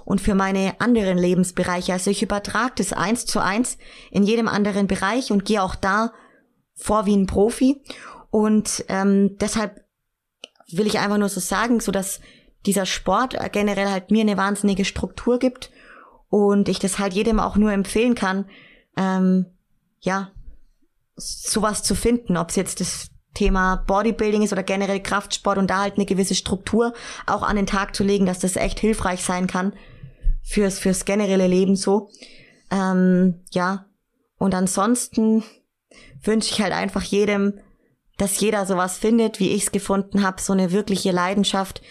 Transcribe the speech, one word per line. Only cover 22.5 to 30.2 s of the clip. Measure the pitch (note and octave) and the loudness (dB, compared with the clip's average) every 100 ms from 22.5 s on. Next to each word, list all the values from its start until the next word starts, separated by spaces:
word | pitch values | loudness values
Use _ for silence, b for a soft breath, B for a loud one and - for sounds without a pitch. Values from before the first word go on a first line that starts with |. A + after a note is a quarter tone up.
| - | -2
jetzt | F3+ - | -4 -4
das | F3 - - - _ - | -6 -8 -14 -20 _ -2
Thema | G3 F#3 F#3 F#3 | 0 2 2 0
Bodybuilding | - G3 A3+ A3+ G#3+ G#3 | 0 0 0 0 0 2
ist | G#3 | 0
oder | G3 | 0
generell | F#3+ F#3+ G3 G3 | -2 -2 -2 -2
Kraftsport | G3 G3+ - - G#3 G3 | -2 -4 -4 -6 -2 0
und | F#3+ | 0
da | F#3 | 0
halt | G3+ G3+ | -2 -2
eine | G3+ | -2
gewisse | F#3 F#3+ F#3+ | 0 0 -2
Struktur | - F#3+ - G#3+ A#3 A#3+ B B B | -2 -6 0 0 0 -2 B B B
auch | G3+ | -2
an | - G3+ | 0 -2
den | G3 | 0
Tag | G3 G3+ - | -2 -4 -2
zu | |
legen, | G3 G3+ F#3+ | 0 2 2
dass | F#3 | 0
das | F#3 - | -2 -2
echt | G3 - | -2 0
hilfreich | G#3+ G#3+ F#3+ F#3 | 0 0 -2 -4
sein | - F3+ F#3 | -4 -2 -2
kann | F#3 F#3+ B B B B B | -2 -4 B B B B B